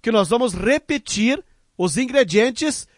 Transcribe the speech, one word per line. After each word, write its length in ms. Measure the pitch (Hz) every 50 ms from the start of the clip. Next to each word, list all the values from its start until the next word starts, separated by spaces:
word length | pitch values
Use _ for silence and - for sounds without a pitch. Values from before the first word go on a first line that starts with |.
que 80 | - 226
nós 200 | 226 214 196 151
vamos 240 | 226 240 254 240 175
repetir 880 | 180 185 226 277 311 _ - 294 277 _ - - 202 214 240 269 381 - _ _ _ _ _ _
os 220 | - 180 180 139 208
ingredientes 880 | 262 247 247 277 254 170 156 208 226 254 233 - 311 311 - - - _ _